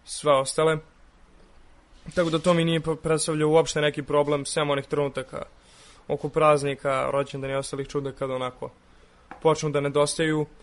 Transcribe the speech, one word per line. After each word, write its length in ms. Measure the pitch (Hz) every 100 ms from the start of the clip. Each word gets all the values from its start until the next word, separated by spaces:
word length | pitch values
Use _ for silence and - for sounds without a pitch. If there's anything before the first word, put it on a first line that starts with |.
sve 280 | - - 147
ostale. 460 | 135 135 - 156 156 - _ - _ _ - - - - - _ - -
Tako 160 | 185 165
da 80 | 160
to 160 | 180
mi 100 | 170
nije 160 | 165 165
pre-, 160 | 156 156
predstavljao 540 | 160 156 - 151 151
uopšte 300 | 160 156 156
neki 220 | 151 147
problem, 440 | 143 147 147 147 135
sem 240 | 170 147
onih 160 | 139 135
trenutaka 560 | 147 143 135 127 - - - _ - - - -
oko 200 | 147 147
praznika, 840 | 160 156 147 139 135 143 131 131
rođendana 440 | 135 139 139 135
i 20 | 135
ostalih 320 | 139 139 135
čuda 240 | 143 139
kada 220 | 127 135
onako 360 | 127 127 - 127 - _ - _ _ - -
počnu 280 | 160 151 156
da 100 | 147
nedostaju, 680 | 143 143 147 - 160 156 147 -